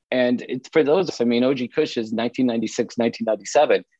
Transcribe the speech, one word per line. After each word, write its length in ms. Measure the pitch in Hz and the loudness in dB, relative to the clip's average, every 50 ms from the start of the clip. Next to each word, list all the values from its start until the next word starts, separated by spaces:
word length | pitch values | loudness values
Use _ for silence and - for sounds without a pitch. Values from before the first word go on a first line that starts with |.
| _ _ | _ _
And 320 | 120 127 123 123 127 113 | -2 0 2 0 0 -2
it, 260 | - - 123 131 - - | -4 -8 -10 -10 -10 0
for 120 | - 165 147 | 2 2 4
those, 360 | 135 151 190 190 143 - - | 4 2 2 2 -2 -2 -2
I 40 | 120 | 0
mean, 200 | 120 120 120 127 | 2 2 2 2
O 100 | 131 139 | 2 0
G 140 | 127 123 117 | -2 -4 -4
Kush 280 | - - 156 - - | -2 -2 -2 -2 -2
is 160 | 127 113 110 | -6 -6 -4
nineteen 340 | 113 107 113 120 - - 131 | -4 -4 -4 -4 -2 0 0
ninety-six, 500 | 123 113 117 113 110 - - 117 101 - - | 0 0 -2 -4 -4 -2 -4 -4 -4 -2 -2
nineteen 260 | 113 117 117 - 113 | -2 -2 -2 -2 -2
ninety-seven. 600 | 110 110 104 101 - - 147 151 131 104 - - _ _ | -2 -2 -4 -4 0 2 2 4 4 2 0 0 _ _